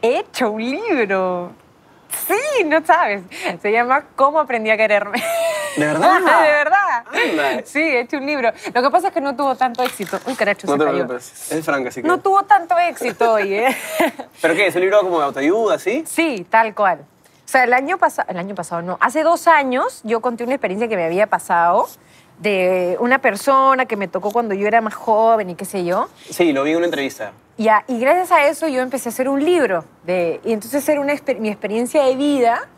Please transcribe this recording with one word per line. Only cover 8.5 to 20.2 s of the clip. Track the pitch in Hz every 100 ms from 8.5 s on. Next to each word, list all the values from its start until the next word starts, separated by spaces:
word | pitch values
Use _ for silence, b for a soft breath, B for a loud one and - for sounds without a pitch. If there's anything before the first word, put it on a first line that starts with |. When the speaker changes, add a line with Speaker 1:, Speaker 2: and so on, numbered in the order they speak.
| - B
Speaker 1:
Lo | 240
que | 254
pasa | 349 359
es |
que | 339
no | 277 277
tuvo | 277 254
tanto | 262 233
éxito. | 247 - 190 190 -
Uy, |
caracho, | 254 208 196 190
Speaker 2:
No |
Speaker 1:
se | 139
Speaker 2:
te |
Speaker 1:
cayó. | 151 - 123
Speaker 2:
preocupes. | 123 - - -
Es | 156
Franca, | 160 143 123
así | -
que | 311
Speaker 1:
No | 359
tuvo | 403 392
tanto | 392 403 339 339
éxito, | 349 285 254 190 233
oye. | 220 202 196 247 - - 640 311
<laughs> | - - -
Speaker 2:
¿Pero | 165
qué? | 165 202
¿Es |
un | 175
libro | 185 208
como | 185 170
de | 139
autoayuda, | 123 143 208 220 202
sí? | - 247 320
Speaker 1:
Sí, | - 320 233 175
tal | 220 226
cual. | 208 202 160
O | 143 _ _ _ -
sea, | 262
el | 247
año | 247 277 370
pasa-, | 330 - -
el | 180
año | 185
pasado | 196 170 170
no. | 170 180
Hace | 208 294
dos | 311 339 -
años | 320 269 254 403 -
yo | 220 226